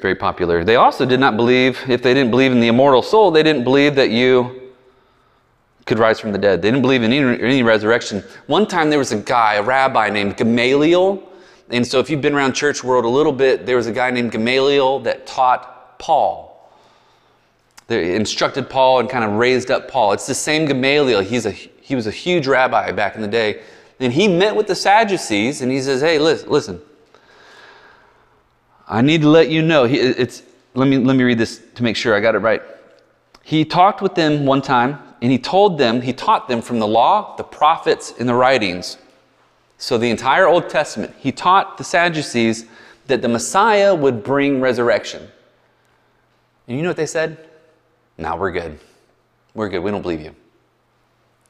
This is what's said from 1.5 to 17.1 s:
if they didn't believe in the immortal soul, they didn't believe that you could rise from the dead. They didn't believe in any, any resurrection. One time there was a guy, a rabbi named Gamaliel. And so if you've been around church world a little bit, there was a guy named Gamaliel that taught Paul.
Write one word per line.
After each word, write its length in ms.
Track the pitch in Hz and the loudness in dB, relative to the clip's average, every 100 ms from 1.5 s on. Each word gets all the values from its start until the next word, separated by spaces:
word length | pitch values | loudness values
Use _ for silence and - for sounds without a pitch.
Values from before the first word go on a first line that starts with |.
| 127 127 120 131 | 2 2 -2 -4
if 140 | 123 | 0
they 100 | 127 | 2
didn't 180 | 135 123 | 2 2
believe 200 | 123 135 | 2 2
in 100 | 123 | 2
the 80 | 117 | 2
immortal 340 | 120 139 123 | 4 4 4
soul, 280 | - 220 196 | 4 4 4
they 120 | 156 | 4
didn't 220 | 156 139 | 2 0
believe 300 | 123 139 143 | 2 2 2
that 160 | 139 101 | 2 2
you 640 | 117 127 127 120 - - _ _ _ _ _ _ _ _ _ _ _ - | 2 2 2 0 -8 -20 _ _ _ _ _ _ _ _ _ _ _ -4
could 120 | 113 | 2
rise 220 | 113 107 | 2 2
from 120 | 110 | -2
the 60 | 98 | -2
dead. 220 | 101 90 | 0 2
They 100 | 101 | 0
didn't 120 | 135 | 0
believe 200 | 127 131 | 2 0
in 100 | 110 | 0
any, 300 | 143 131 117 | 0 0 0
any 200 | 113 135 | 0 0
resurrection. 600 | 113 110 107 120 - 104 - - - | 2 2 2 0 -2 -10 -10 -14 -4
One 200 | 165 214 | -2 0
time 240 | 180 156 | 0 0
there 80 | 147 | 0
was 140 | 127 | -2
a 60 | 110 | -4
guy, 360 | 98 123 110 | -2 0 2
a 80 | 104 | 0
rabbi 480 | 104 131 135 120 104 | 0 0 2 0 0
named 260 | 104 101 95 | -2 -4 -2
Gamaliel. 840 | 117 120 123 143 151 180 190 196 - - - _ - | 0 0 2 2 2 2 2 -2 -10 -20 -20 _ -6
And 160 | 123 120 | -4 -2
so 140 | - | -2
if 100 | 135 | -2
you've 100 | 151 | -2
been 140 | 143 | 0
around 180 | 143 135 | 0 0
church 300 | - 147 - | 0 -2 -2
world 220 | 123 127 117 | 0 0 2
a 20 | |
little 240 | 135 156 | 2 0
bit, 320 | 131 135 113 | 2 2 0
there 120 | 104 123 | 0 -2
was 100 | 113 | 0
a 60 | |
guy 180 | 113 127 | -2 -2
named 220 | 123 117 | -2 -4
Gamaliel 680 | 110 117 131 139 139 131 135 | -2 0 0 2 2 0 -2
that 260 | 117 - - | -4 -6 -8
taught 720 | - 127 123 - - - - | -2 0 0 -4 -20 -20 -12
Paul. 480 | - 147 95 - - - _ _ _ _ _ | -2 0 0 -4 -14 -20 _ _ _ _ _